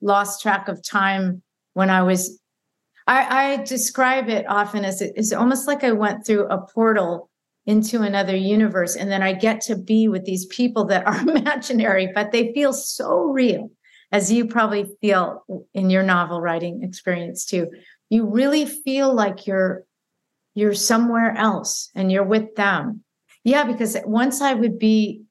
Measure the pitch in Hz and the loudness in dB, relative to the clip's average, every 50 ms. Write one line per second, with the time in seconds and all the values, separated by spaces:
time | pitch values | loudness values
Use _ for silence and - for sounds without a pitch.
0 | 202 202 202 202 202 190 196 - - 220 196 196 196 202 185 - - - - 202 | 0 2 2 2 2 -2 -6 -6 -2 -2 -2 -2 -2 -6 -8 -8 -8 -4 -2 0
1 | 196 196 196 190 190 185 180 180 - _ _ _ _ _ - 185 190 190 185 185 | 0 0 0 0 -2 -2 -4 -6 -10 _ _ _ _ _ -2 0 2 4 4 4
2 | 180 185 185 180 - - - - _ _ _ _ _ _ _ _ _ _ _ _ | 4 4 2 2 0 -4 -10 -16 _ _ _ _ _ _ _ _ _ _ _ _
3 | _ - 262 269 269 - 254 269 277 277 277 262 277 - 262 240 - - - 262 | _ 2 2 2 2 2 2 0 2 0 0 -4 -4 -6 -4 -4 -4 -4 0 0
4 | 254 254 262 269 240 226 220 190 - - 202 202 208 202 - 208 196 190 190 - | 0 2 2 0 -2 -2 -2 -4 -2 -2 0 0 0 0 -2 -4 -4 -4 -4 -4
5 | 196 - - - 214 214 - - 240 247 269 262 - 294 285 285 277 247 226 208 | -6 -6 -4 -4 -2 -2 0 2 2 2 2 0 0 -2 -2 0 0 0 2 2
6 | 214 202 - - - - 214 208 202 - - 185 - - - 226 226 226 220 208 | 0 0 -2 -2 -2 0 0 2 0 0 -2 -4 -6 -4 -2 0 2 2 2 2
7 | 180 170 175 165 - - _ _ _ _ _ _ _ 214 214 214 214 220 240 233 | 0 -2 -4 -6 -10 -14 _ _ _ _ _ _ _ 0 2 2 2 2 0 -2
8 | 214 202 202 196 190 185 196 190 190 196 208 214 220 202 180 190 175 175 - - | 0 0 0 0 0 0 0 0 0 2 2 4 2 2 2 0 -2 -2 -4 -4
9 | 196 202 196 190 190 190 190 185 220 220 220 220 - - 220 190 185 - 220 220 | -4 -2 -2 0 0 0 0 0 0 0 0 -2 -4 -6 -6 -4 0 2 4 4
10 | 220 220 190 185 190 196 185 185 185 - - - 247 240 - 226 190 170 196 180 | 4 4 2 -2 -4 -4 -6 -6 -6 -6 -4 -2 -2 0 0 0 0 2 0 0
11 | - - - - - - 311 269 220 - 294 254 - - 254 220 220 220 196 190 | 2 0 0 0 2 2 2 2 0 0 -2 -4 -4 -2 0 0 2 2 2 2
12 | 185 185 190 208 208 208 - 226 233 233 233 285 294 269 262 - - - - - | 0 0 -2 -2 -2 0 0 0 0 0 0 0 0 0 0 -2 -6 -8 -8 -6
13 | - - 269 302 349 302 269 262 254 233 180 - 220 - - _ _ _ _ _ | -4 0 0 0 0 0 2 2 2 2 2 0 -4 -10 -16 _ _ _ _ _
14 | _ _ - 202 185 185 226 240 233 220 - 240 220 214 208 202 196 190 - - | _ _ -2 0 0 2 2 2 0 0 0 0 0 0 0 -2 -4 -6 -8 -4
15 | - 208 196 185 175 156 - - - - 190 - - _ - 196 190 185 185 190 | 0 2 2 2 2 0 -4 -10 -12 -14 -14 -14 -14 _ -6 -2 0 2 2 2
16 | 190 190 185 175 175 170 175 170 170 175 165 165 170 175 170 - - 185 180 - | 2 2 2 2 0 0 -4 -4 -2 -2 -2 -4 -4 -6 -8 -8 -10 -10 -12 -8
17 | - 185 180 175 170 170 180 - - - - 180 165 170 - - - - _ _ | -6 -4 -4 -4 -6 -8 -10 -10 -8 -4 -4 -4 -4 -4 -8 -12 -20 -20 _ _
18 | _ - 214 226 226 202 208 240 269 285 285 302 294 - - - - 269 262 269 | _ -2 0 0 2 2 0 2 2 2 2 0 0 -2 -6 -8 -6 -4 -2 0
19 | 277 269 254 226 208 202 190 - - 202 190 190 185 185 185 185 - _ _ _ | 2 2 2 2 2 0 -2 -6 -6 -4 0 0 0 0 -2 -6 -12 _ _ _
20 | _ _ _ _ _ _ _ _ _ _ - 208 208 208 202 202 - - 226 226 | _ _ _ _ _ _ _ _ _ _ -4 0 0 0 0 0 0 2 2 2
21 | 240 233 226 233 226 220 220 220 214 220 190 165 - - - - - - - 196 | 2 2 2 2 2 0 0 0 0 0 0 -2 -4 -6 -8 -8 -10 -8 -6 -2
22 | 190 190 185 196 196 190 220 220 214 214 - - 202 202 185 156 143 120 107 - | 0 2 2 2 2 2 2 0 0 -2 -4 -2 0 0 0 0 -2 -4 -8 -10
23 | - _ _ _ _ _ _ _ - 233 269 294 294 233 226 214 226 - - - | -12 _ _ _ _ _ _ _ 0 2 2 2 2 0 0 -2 -2 -2 -4 -4
24 | - 214 214 226 254 277 262 277 277 277 262 214 240 220 185 - 220 220 220 220 | -4 -2 0 2 2 0 0 0 0 0 2 2 2 0 0 2 2 4 4 4
25 | 214 202 - - - _ | 2 0 -4 -8 -16 _